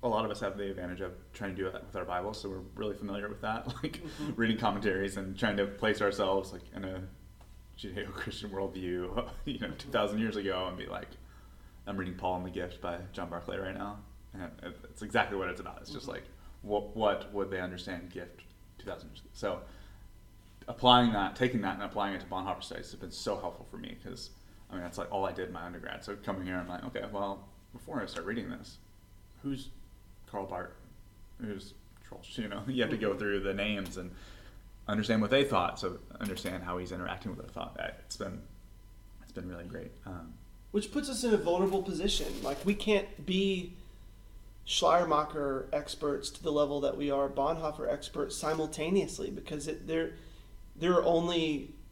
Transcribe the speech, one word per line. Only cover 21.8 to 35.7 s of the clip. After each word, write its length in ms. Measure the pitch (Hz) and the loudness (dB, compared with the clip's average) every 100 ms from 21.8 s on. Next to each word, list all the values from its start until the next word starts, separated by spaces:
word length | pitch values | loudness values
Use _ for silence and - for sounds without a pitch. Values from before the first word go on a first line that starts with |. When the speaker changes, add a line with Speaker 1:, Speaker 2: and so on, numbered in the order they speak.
Speaker 1:
applying 300 | 98 104 101 95 | -4 0 0 0
it 40 | |
to 40 | 87 | -4
Bonhoeffer 360 | 92 95 101 | -4 -2 -4
studies 280 | - - - | -4 -8 -10
has 80 | - | -10
been 120 | - | -10
so 260 | - - 95 | -6 -2 -2
helpful 260 | 87 - - | -2 -8 -12
for 60 | - | -12
me, 200 | - - | -12 -12
'cause, 260 | - - - - - - - | -12 -10 -12 -14 -20 -20 -10
I 60 | 90 | -8
mean, 80 | |
that's, 140 | 87 85 | -6 -6
like, 120 | 87 | -2
all 140 | 101 95 | 0 0
I 60 | |
did 160 | 87 90 | -2 -4
in 60 | |
my 100 | 87 87 | -6 -8
undergrad. 380 | 87 - - - | -10 -8 -10 -8
So 100 | 101 | -8
coming 300 | - 95 92 | -4 -4 -2
here, 100 | 90 | -4
I'm 100 | 87 | -4
like, 140 | 90 123 | -6 -6
"Okay, 180 | 120 107 | -6 -6
well, 360 | 104 101 98 - - - | -4 -4 -4 -10 -20 -18
before 260 | 120 - 151 | -16 -8 -6
I 40 | 98 | -4
start 200 | - 85 | -6 -4
reading 220 | 117 98 | -4 -4
this, 260 | - - - - - - - - - | -8 -12 -18 -20 -20 -20 -20 -20 -8
who's 260 | 143 139 - - - - - - - | -4 -4 -6 -12 -16 -20 -20 -20 -8
Karl 140 | 104 95 | -6 -4
Barth? 240 | 90 90 - - - - - - - | -4 -6 -10 -20 -20 -20 -20 -18 -10
Who's 320 | 107 98 - - - - - | -6 -6 -8 -16 -20 -20 -16
Troeltsch?" 280 | - - - | -16 -12 -6
You 100 | 107 | -6
know, 160 | 101 | -4
<laughs> 40 | 101 | -2
you 140 | 123 | 2
have 60 | 110 | 2
to 60 | 113 | 4
go 120 | 107 | 2
Speaker 2:
Mm-hmm. 100 | 92 | 2
Speaker 1:
through 200 | 104 101 | 2 2
the 120 | 98 | 2
names 440 | 98 104 104 95 92 | 2 2 2 -2 -6
and 140 | 90 90 - - - - - - - | -8 -10 -14 -16 -16 -18 -18 -14 0
understand 320 | 104 104 110 | 2 4 6
what 100 | 104 | 8
they 120 | 135 | 6
thought, 360 | 143 98 85 | 6 4 2